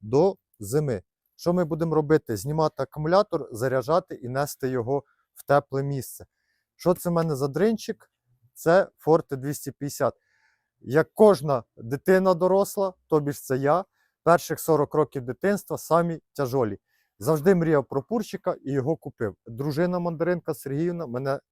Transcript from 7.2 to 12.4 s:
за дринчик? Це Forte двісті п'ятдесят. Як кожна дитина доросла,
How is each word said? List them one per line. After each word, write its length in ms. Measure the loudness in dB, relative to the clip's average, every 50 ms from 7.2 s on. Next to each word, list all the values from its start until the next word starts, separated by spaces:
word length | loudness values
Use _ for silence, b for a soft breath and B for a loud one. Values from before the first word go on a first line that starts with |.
| 0 0 0
за 120 | -2 -2 -2
дринчик? 640 | 0 2 2 2 0 -2 -4 -8 -10 _ _ _ _ _ _ _ _ _ _ _ _
Це 340 | -4 0 4 4 4 4 2 _ _ 2
Forte 300 | 2 2 2 2 _ -8
двісті 360 | -8 -6 -8 -8 -8 -8 -12 -10
п'ятдесят. 420 | _ -8 -8 -4 -2 -2 -2 -2 _ _ _ _ _ _ _ _ _ _ _ _ _
Як 300 | _ 0 2 2 0 0 _
кожна 480 | 6 8 8 8 6 2 0 -2 -2 -2 _ _
дитина 580 | -16 -8 -8 -8 -4 _ 4 4 4 6 4 2
доросла, 600 | 4